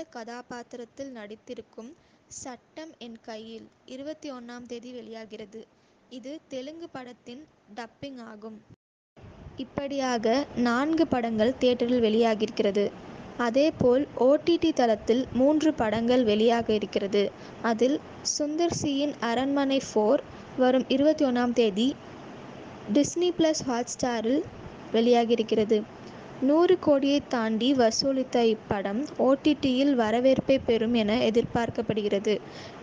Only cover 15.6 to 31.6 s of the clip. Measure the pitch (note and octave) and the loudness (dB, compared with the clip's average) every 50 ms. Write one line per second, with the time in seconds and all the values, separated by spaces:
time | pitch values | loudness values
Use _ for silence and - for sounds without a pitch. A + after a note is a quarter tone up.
15.6 | D4+ D#4 D4+ - B3 G#3+ G#3 A3+ A#3 A#3 B3 C4 B3 G#3+ G#3 G#3+ A3 A#3+ A#3 A#3 | 4 2 2 2 0 0 0 0 2 2 4 4 4 4 4 4 4 4 4 4
16.6 | A3+ - G#3+ G#3+ G#3+ F#3+ - G#3 G3+ G3 G3+ G3+ G3 F#3 - - - - - - | 2 0 0 0 -2 -2 -2 -2 -2 0 2 2 2 0 -2 -8 -16 -18 -12 -6
17.6 | - A3+ A#3 A3 A#3 C4 D4 D#4+ - - - - - - - - D4+ D4 D4+ D#4 | -2 -2 0 2 2 2 2 0 -4 -10 -16 -10 -8 -6 -4 -4 -4 -4 -2 0
18.6 | E4+ E4+ - - - D4+ C#4 C4+ C#4+ D4 - - - A#3 A#3 A#3+ C4 C#4 C#4 C#4+ | 0 0 0 -2 -2 -2 -2 0 -2 -2 -2 -4 -4 -2 0 0 0 0 0 0
19.6 | C#4 C4+ C4+ C4+ B3 - - A3 G#3+ G#3+ C4+ D4+ - - - - - - - - | 0 2 0 0 -2 0 0 2 2 4 2 2 0 -6 -16 -18 -18 -12 -2 2
20.6 | B3+ B3+ B3+ C4 A#3+ - C4 C4+ C#4+ D#4 D#4 D4+ D4 C4 B3 A#3+ B3 B3 A#3+ - | 2 4 4 2 2 2 0 4 4 4 4 4 2 0 2 0 0 0 2 2
21.6 | A#3 G#3+ F#3 G3+ A#3 C4+ D4 - - - - - - - - - - - - - | 2 2 2 2 0 0 0 -4 -8 -16 -18 -18 -18 -18 -16 -16 -16 -16 -16 -16
22.6 | - - - - - - G#3 D4 C#4+ - - E4+ F4 F4+ F4 - D#4+ D#4 D#4 - | -16 -16 -16 -14 -8 0 2 2 2 2 0 0 0 0 2 2 2 2 2 0
23.6 | - C4+ A#3+ A#3 B3 - - - - B3+ A#3+ A3+ A3 A3+ C4 D#4 - - - - | -2 -4 -4 -4 -4 -6 -6 -4 -4 -2 -2 -2 0 0 0 0 -2 -4 -10 -16
24.6 | - - - - - - - A3 A3+ A#3+ A#3+ A#3+ A#3 A3 A#3+ A3+ A3 - G#3+ A3 | -16 -16 -16 -16 -10 -4 0 2 4 4 4 4 4 4 2 0 0 0 0 0
25.6 | A3 G#3 A#3 G#3 G#3+ - - - - - - - - - - - B3+ C4 D4 D#4+ | 2 2 2 2 0 -2 -10 -18 -18 -18 -18 -18 -18 -18 -8 -2 0 2 4 6
26.6 | F4 F#4 F#4 F4 - D4+ D4 C#4 C#4 C#4 C#4+ D4 - - - A#3+ A3 A3 A3 G#3+ | 6 6 4 4 4 4 4 4 4 2 2 0 0 -2 -2 -2 0 0 0 0
27.6 | A#3 C4 C#4+ C4 A#3+ A3 A3+ - C#4+ C4+ C4+ C4 B3+ C4 - B3 A#3 A3+ G#3+ A3 | 2 2 4 4 4 4 4 2 0 0 0 0 -2 0 0 2 4 4 2 0
28.6 | - - A3 G3+ F#3+ G3+ G3+ A3+ D4 D4+ - - A3+ B3+ C4+ C#4 - D#4 D4 D4 | -2 -4 -4 -4 -2 -2 -4 -4 -4 -6 -2 0 2 4 4 4 4 2 2 2
29.6 | - C4+ B3+ B3+ C#4 D4 C#4 A#3+ A3+ G#3+ A3 A#3+ B3 C4 C4 B3+ - - C4+ C4 | 2 0 2 2 2 2 4 2 2 2 2 2 4 4 4 4 4 2 2 2
30.6 | - - A#3 A3+ A#3 A3+ A#3+ A#3 G#3+ G3+ G#3+ B3+ B3 A3+ G#3+ A#3 A#3 - - B3 | 2 2 2 2 2 2 2 2 2 2 2 2 2 2 2 2 0 2 0 -2